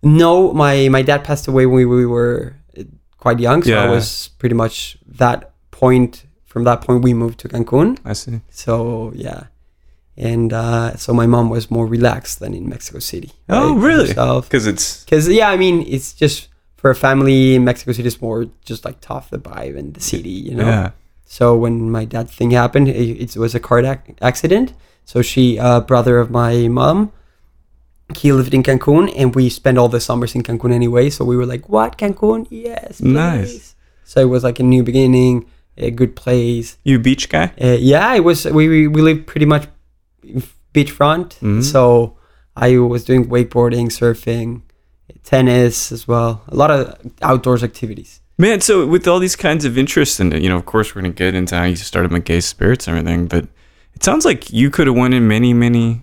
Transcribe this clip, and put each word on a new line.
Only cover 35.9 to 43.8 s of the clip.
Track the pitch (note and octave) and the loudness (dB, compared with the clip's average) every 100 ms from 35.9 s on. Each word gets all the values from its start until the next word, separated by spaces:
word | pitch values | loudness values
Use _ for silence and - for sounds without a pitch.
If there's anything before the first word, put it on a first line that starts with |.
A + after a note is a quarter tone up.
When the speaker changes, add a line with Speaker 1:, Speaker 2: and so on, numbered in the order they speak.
Speaker 1:
good | A#2 B2 - | -2 -2 -2
place. | - B2 A#2+ A#2+ A2+ - | -2 0 0 -4 -8 -8
Speaker 2:
You | - C3 | 0 2
a | |
beach | A2+ C3 - | 2 -2 -2
guy? | D#2 F2+ - | -2 -4 -2
Speaker 1:
Uh, | B2 A#2+ | 0 2
yeah, | B2+ C#3+ G#3 | 4 4 4
it | B3 | 2
was. | E3+ E3+ - | 2 2 0
We, | D#3 D#3 | 2 4
we, | D#3+ D3+ | 4 2
we | D3+ | 4
lived | D#3 D#3 - | 2 2 -4
pretty | - D3+ | 0 2
much | D3+ D3 - _ _ _ _ - B2 - _ _ | 2 -2 -20 _ _ _ _ -12 -10 -10 _ _
beachfront. | - C#3 - C#3+ D#3+ F3 - | -2 -2 0 0 0 -4 -6
Speaker 2:
Mm-hmm. | G#2+ G#2 | -2 -2
Speaker 1:
So | C3 C#3+ B2 A#2+ A#2 - _ _ _ - | 0 2 4 4 2 -8 _ _ _ -2
I | A#2+ B2+ | 2 4
was | B2 A#2+ | 2 -2
doing | A2+ B2+ A#2+ | 0 0 2
wakeboarding, | B2 A#2+ B2 A#2+ A#2+ | 0 0 0 0 0